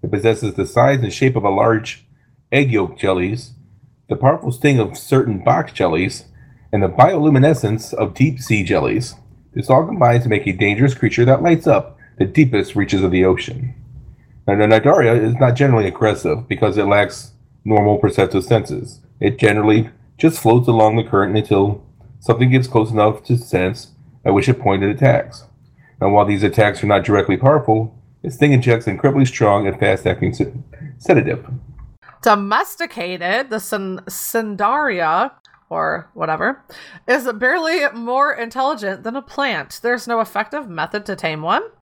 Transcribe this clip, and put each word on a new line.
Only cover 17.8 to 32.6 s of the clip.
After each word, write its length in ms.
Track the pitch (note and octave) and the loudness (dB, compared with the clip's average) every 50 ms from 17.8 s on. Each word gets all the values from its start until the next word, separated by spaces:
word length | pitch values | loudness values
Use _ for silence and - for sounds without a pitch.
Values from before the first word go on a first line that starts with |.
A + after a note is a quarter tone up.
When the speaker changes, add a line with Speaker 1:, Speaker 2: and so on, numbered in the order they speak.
| G#2 G#2 G#2 | 4 4 2
Speaker 1:
perceptive 460 | G2+ - G2+ - - G2 F#2 - F#2+ F#2 | 2 0 0 2 2 0 0 0 -4 0
senses. 560 | - A#2+ A2 - - D2 - - - - - _ _ _ - | 2 0 0 0 -2 -8 -10 -10 -12 -18 -20 _ _ _ -4
It 180 | - G#2 - - | -2 -2 -2 2
generally 500 | - G#2+ G#2 G#2+ G#2 G#2+ G#2+ A2+ A2+ - - _ - _ _ | 0 2 2 2 2 4 4 4 2 -2 -8 _ -20 _ _
just 240 | _ - E3 D#3+ - | _ 0 0 0 2
floats 280 | - A2+ A2+ B2 A#2+ | 2 4 4 4 4
along 280 | B2 A#2 A2+ G#2+ G#2+ G#2+ | 2 4 4 4 4 4
the 80 | A#2 G#2+ | 0 -2
current 320 | - - G2 G2 G2 G2 | 0 0 0 2 2 0
until 480 | G#2+ G#2 - G#2 G2 G2 G2+ G#2 - - - _ _ - - - - | -2 0 2 2 2 2 0 -2 -6 -10 -20 _ _ -20 -20 -20 -10
something 320 | - - A#2 A#2 B2+ B2+ | 0 0 2 2 4 4
gets 160 | B2+ C3 B2 | 4 2 0
close 240 | - - A#2 A2 A2+ | 2 0 0 0 2
enough 320 | A2 G#2+ G#2 G#2+ G#2+ - _ | 0 2 2 2 0 -2 _
to 120 | - A#2+ | -2 -2
sense, 580 | A#2+ - - - F#2 F#2 F#2 G#2+ - - - - _ - - _ - _ | -2 -2 -2 -2 0 0 0 -4 -6 -14 -20 -20 _ -20 -20 _ -6 _
at 80 | - G2 | 0 0
which 140 | G2+ - - B2+ - | 2 2 2 0 0
point 240 | - G#2 G2 F#2+ G2 | 0 0 0 0 0
it 80 | G2 | -2
attacks. 520 | G#2+ - - B2+ - - - - - - - - _ _ _ _ _ _ _ _ _ - | 0 2 2 2 2 2 -2 -6 -14 -20 -20 -20 _ _ _ _ _ _ _ _ _ -2
Now, 100 | G2 G2 | 0 2
while 120 | G2+ G#2 G2+ | 4 4 4
these 200 | G2+ G#2 F#2+ G#2 | 2 0 0 0
attacks 400 | G2 - - G#2+ G#2 G2+ - - | 0 2 4 2 2 2 -2 0
are 40 | |
not 160 | G2+ G#2 G2 F2+ | 2 2 2 2
directly 320 | - G#2 G2+ G2 - F#2+ | 2 2 2 2 0 -2
powerful, 640 | F2+ - C3+ D3 D3+ B2+ - A2 A2 A2+ A2+ - - - _ _ _ | 2 4 4 2 2 2 0 0 0 0 -4 -10 -16 -20 _ _ _
its 140 | - - - | -12 -12 -2
sting 180 | - D3 D3 C#3 | 0 2 4 4
injects 320 | B2+ B2 C3 A#2 A2 - | 4 4 2 0 2 0
an 80 | - G2 | -4 -4
incredibly 320 | F2+ - C#3 - C#3 C3+ | 0 0 0 2 2 0
strong 400 | B2+ - - A#2+ G#2 G2+ G2+ G#2 | 0 2 2 2 4 4 2 0
and 100 | G2 F#2+ | -2 -2
fast-acting 560 | - G#2 G2 F#2+ F#2+ - F#2 F#2 - - F#2 - | 0 0 0 0 0 0 -4 -2 -2 -2 -4 -2
sed-, 280 | - - - - - - - - - D#3 D3 C3 - | -4 -6 -6 -6 -14 -16 -18 -18 -18 -18 -18 -18 -14
sedative. 460 | - - F#3 C3+ - - - - - - B2+ - - - - - - - - _ _ - _ _ - A#3 G#3 | -2 2 2 2 2 0 -6 -8 -10 -14 -14 -14 -14 -18 -20 -20 -20 -20 -20 _ _ -20 _ _ 0 0 2
Speaker 2:
Domesticated, 1120 | G3+ D4+ - G#3+ C4 | 2 0 -4 -4 -4